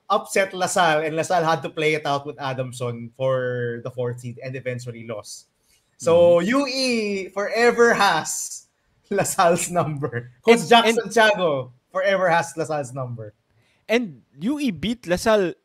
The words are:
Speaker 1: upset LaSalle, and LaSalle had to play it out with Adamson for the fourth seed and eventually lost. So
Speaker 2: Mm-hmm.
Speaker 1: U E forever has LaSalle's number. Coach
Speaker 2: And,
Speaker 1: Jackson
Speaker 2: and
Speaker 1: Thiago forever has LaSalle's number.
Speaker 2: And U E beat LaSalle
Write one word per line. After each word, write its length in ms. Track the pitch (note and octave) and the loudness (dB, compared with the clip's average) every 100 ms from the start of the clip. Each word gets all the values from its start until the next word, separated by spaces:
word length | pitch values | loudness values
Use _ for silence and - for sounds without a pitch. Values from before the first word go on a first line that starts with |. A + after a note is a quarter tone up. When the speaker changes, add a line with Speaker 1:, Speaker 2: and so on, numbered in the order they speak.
| - | -4
Speaker 1:
upset 420 | G#3 G#3+ G#3 F#3+ | -4 0 -2 -2
LaSalle, 500 | F#3 F3+ G3 E3+ D3+ | -4 -2 2 2 2
and 140 | D#3 D#3+ | 0 -4
LaSalle 280 | D3+ F3+ | 0 0
had 180 | D#3+ D#3+ | 0 -2
to 80 | E3+ | -4
play 240 | - D#3 | -2 -2
it 100 | D3+ | -2
out 220 | D3 C#3+ C#3+ | -2 -4 -6
with 120 | C#3 | -10
Adamson 720 | C#3 B2+ B2+ A#2+ B2 A#2+ A#2 - | -8 -6 -8 -8 -8 -8 -14 -6
for 640 | C3 C3 B2 B2 A#2+ A#2 | -2 -2 -4 -4 -6 -6
the 80 | B2+ | -10
fourth 300 | B2+ B2 A#2+ | -6 -6 -6
seed 180 | B2 A2+ | -12 -12
and 100 | C3 C3 | -12 -10
eventually 500 | B2+ B2 B2 A2+ A2+ | -8 -8 -12 -14 -12
lost. 400 | G#2 - - _ _ _ _ _ _ | -12 -12 -20 _ _ _ _ _ _
So 420 | E3 E3+ F3 E3+ | 2 6 8 6
Speaker 2:
Mm-hmm. 100 | F#3 | 4
Speaker 1:
U 140 | C4+ C#4 | 0 0
E 600 | C4 C4 A#3 G#3 G3 F3+ | -2 0 0 -2 -4 -6
forever 640 | G3 G3+ G#3+ A#3+ A#3 A#3 | -6 -4 2 2 6 4
has 720 | G3+ G3+ D#3+ D#3 - - - _ _ _ _ _ | 6 4 2 -2 -8 -10 -14 _ _ _ _ _
LaSalle's 600 | G3 - - F3 F3+ - | -2 -2 2 2 2 0
number. 600 | F3 D3 D3 C#3 A#2+ - _ | -2 -2 -4 -6 -6 -10 _
Coach 160 | - A#3 | 4 4
Speaker 2:
And, 80 | D#3+ | 6
Speaker 1:
Jackson 300 | A#3 A3 A#3 | 4 6 0
Speaker 2:
and 80 | G3+ | 0
Speaker 1:
Thiago 600 | G#3+ A3 G3+ F3 C#3 A#2+ _ _ | 2 4 2 0 -2 -6 _ _
forever 380 | F#3 F#3+ G3 F#3 | -2 0 0 2
has 240 | E3 - D#3+ | 0 -2 -8
LaSalle's 360 | D#3 D3+ B2 | -6 -6 -6
number. 400 | C3 B2+ A#2 G#2+ _ _ _ _ _ - | -10 -10 -10 -14 _ _ _ _ _ -2
Speaker 2:
And 320 | A3+ A3 B2+ _ C3+ | -2 -2 -12 _ -8
U 220 | F#3+ D4 | -6 -2
E 100 | C#4 | -4
beat 360 | E3 G3+ A#3+ E3 | -4 -6 -6 -2
LaSalle 460 | F3 A#3 G#3+ F3 - | 0 2 2 2 -4